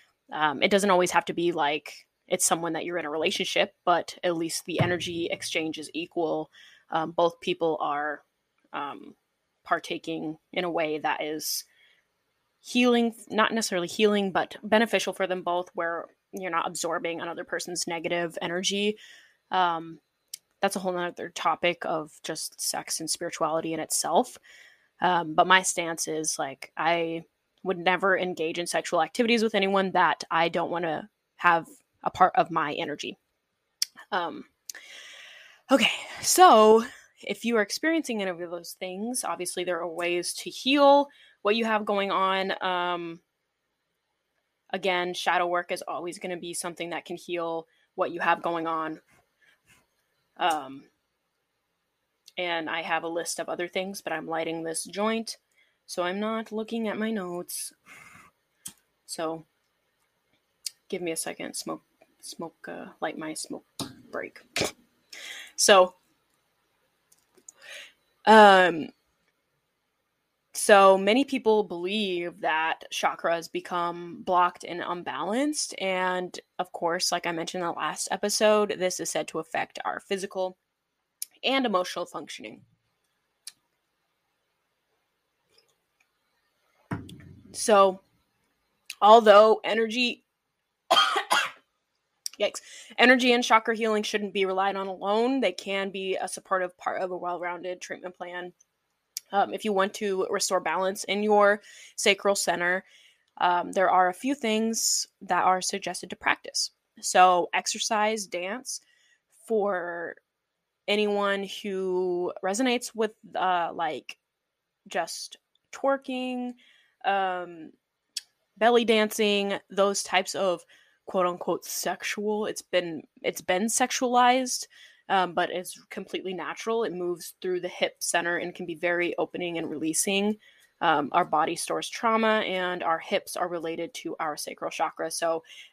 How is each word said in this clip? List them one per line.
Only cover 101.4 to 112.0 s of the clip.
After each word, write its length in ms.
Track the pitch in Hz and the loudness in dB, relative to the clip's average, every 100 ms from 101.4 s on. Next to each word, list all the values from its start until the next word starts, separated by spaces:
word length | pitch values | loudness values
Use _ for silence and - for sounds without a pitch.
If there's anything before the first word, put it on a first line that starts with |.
| 202 208 - - - - | 6 4 -2 -20 -20 -2
sacral 380 | 220 196 202 | 2 2 2
center, 500 | 202 - 170 175 185 - - - _ _ - | 0 0 0 0 -2 -4 -20 -20 _ _ 0
um, 340 | 180 175 175 | 2 2 0
there 180 | 180 185 | 2 4
are 180 | 185 180 | 6 4
a 60 | |
few 200 | 175 254 | 2 -4
things 720 | 277 226 220 226 226 - - - _ | -2 0 0 0 0 0 0 -4 _
that 220 | 196 175 | -2 2
are 180 | - 185 | 4 2
suggested 480 | 185 202 185 180 185 | 0 -6 -6 -10 -10
to 60 | - | -4
practice. 540 | - - - - - _ _ _ | -2 -2 -4 -6 -6 _ _ _
So 480 | - 196 185 180 170 | 0 6 8 6 2
exercise, 720 | 185 185 214 - 220 214 220 185 | -2 -4 -6 -2 0 0 -2 -6
dance, 540 | 175 185 240 254 - _ _ _ _ _ _ - | -8 -8 -8 -10 -12 _ _ _ _ _ _ -2
for 680 | 220 202 180 175 170 165 - _ _ _ _ _ _ - | 0 0 -2 -4 -8 -10 -12 _ _ _ _ _ _ -2
anyone 580 | 208 208 202 202 196 196 - | 0 2 2 0 -2 -4 -10
who 680 | 208 190 190 180 | -8 -4 -2 -2